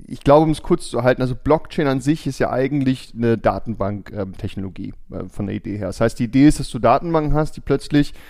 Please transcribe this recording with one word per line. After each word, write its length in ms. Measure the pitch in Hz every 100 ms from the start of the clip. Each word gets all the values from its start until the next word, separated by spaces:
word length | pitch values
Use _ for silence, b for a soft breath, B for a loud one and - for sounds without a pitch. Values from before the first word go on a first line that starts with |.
| -
ich 160 | -
glaube, 200 | - 147
um 60 | 160
es 120 | 151
kurz 280 | - 170 -
zu 140 | 123
halten, 180 | 123 127
also 140 | 127 123
Blockchain 500 | - 156 - - 147
an 140 | 135
sich 260 | 131 160 -
ist 140 | 135
ja 100 | 123
eigentlich 600 | 120 135 143 131 131 - 113
eine 220 | 117 110
Datenbank, 760 | 107 98 117 104 98 104 -
ähm, 240 | 104 95 90
Technologie, 560 | 101 - 95 - 104 - -
äh, 160 | 92 90
von 180 | - 98
der 80 |
Idee 220 | 104 - 104
her. 100 | 95
Das 140 | 98
heißt, 180 | 113 -
die 60 |
Idee 240 | 120 131 147
ist, 100 | 147
dass 120 | 139
du 100 | 131
Datenbanken 540 | 117 135 170 165 151
hast, 220 | 151 156 -
die 40 |
plötzlich, 520 | - 139 - 147 147 B B